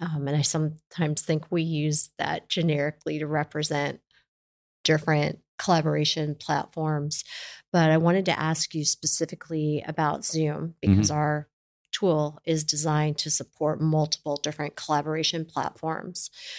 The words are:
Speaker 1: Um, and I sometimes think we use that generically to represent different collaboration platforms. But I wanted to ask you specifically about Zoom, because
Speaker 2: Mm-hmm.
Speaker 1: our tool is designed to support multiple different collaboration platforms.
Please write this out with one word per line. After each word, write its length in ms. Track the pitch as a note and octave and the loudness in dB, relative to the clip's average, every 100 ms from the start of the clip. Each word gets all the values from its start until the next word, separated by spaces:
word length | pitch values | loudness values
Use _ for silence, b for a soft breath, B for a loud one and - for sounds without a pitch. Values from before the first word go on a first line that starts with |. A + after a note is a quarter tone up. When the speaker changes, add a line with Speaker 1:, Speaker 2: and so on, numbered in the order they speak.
Speaker 1:
Um, 260 | E3+ D3+ C#3 | -6 -4 0
and 80 | D3 | 0
I 60 | |
sometimes 800 | C#3 D#3+ D#3 D#3 _ - D#3 D3+ | 2 0 -2 -4 _ -2 0 0
think 240 | - D#3 - | 0 -2 -2
we 120 | F3 | -2
use 480 | D#3+ D3+ D3+ D3 - - | 0 0 0 0 -2 -4
that 320 | - D#3+ - | -4 -4 -4
generically 720 | - E3 D3 C#3+ - - D3+ | 0 2 2 -2 -4 -6 -4
to 60 | D3+ | -2
represent 760 | D3+ D3+ D3+ D3+ D3 C#3+ C#3 _ _ _ _ _ _ _ _ | -2 -2 -2 -2 0 -2 -4 _ _ _ _ _ _ _ _
different 560 | - D#3 D#3 D3+ D3 - _ - | 0 2 2 2 0 -4 _ -4
collaboration 760 | - E3 D#3 D3+ D3+ D#3+ D3+ D3 | 2 2 4 0 0 0 -4 -4
platforms. 880 | - D3 - - D#3 D3+ D3 - B B B B _ | -2 -2 -2 -4 -2 -2 -2 -4 B B B B _
But 200 | F3 D#3+ | 4 6
I 60 | D#3+ | 6
wanted 280 | E3 F#3 F#3 | 4 4 2
to 140 | - | 0
ask 340 | D#3 D#3+ - | 0 0 -2
you 100 | D#3+ | -2
specifically 1000 | D3 - D#3 - D#3+ - - D#3+ D3+ D3+ - | -2 0 0 0 0 -6 -6 -2 0 0 -2
about 400 | D#3 D3+ D3 - | -2 0 0 0
Zoom, 500 | D#3+ D#3 D3 E3 - | 0 0 -2 -6 -2
because 280 | - G2 G2+ | 4 4 4
Speaker 2:
Mm-hmm. 80 | D3+ | 2
Speaker 1:
our 320 | D3+ D3+ D3 _ _ _ _ | 0 -2 -6 _ _ _ _
tool 480 | - F#3+ D#3 D3 D3+ - | -2 2 2 0 -4 -2
is 180 | D#3+ | 0
designed 540 | D#3 D3+ D#3 D3+ D3+ D3 | 0 0 2 2 2 0
to 100 | D#3 | 0
support 520 | - - - D#3 D3+ | -2 -2 -2 0 2
multiple 560 | D#3 D#3 D3+ - D3+ C#3+ | 2 4 2 -2 -4 -4
different 380 | D3+ D3+ D3 - | -4 -6 -8 -8
collaboration 680 | - D3 D3 D#3 D3+ E3 D#3+ | -2 0 0 -2 -2 -4 -6
platforms. 840 | C#3 - - D#3+ D#3+ - F3+ - B B | -6 -6 -6 -6 -6 -6 -4 -4 B B